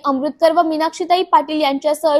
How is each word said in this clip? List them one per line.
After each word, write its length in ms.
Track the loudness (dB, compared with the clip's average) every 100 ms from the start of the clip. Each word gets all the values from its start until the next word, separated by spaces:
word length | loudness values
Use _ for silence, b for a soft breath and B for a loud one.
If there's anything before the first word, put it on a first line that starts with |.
| -2
अमृतकर 460 | -2 -4 0 2
व 100 | 2
मीनाक्षीताई 600 | 0 0 -4 -4 -2 0
पाटील 380 | 2 0 0 -2
यांच्यासह 580 | -2 -2 -2 -2 0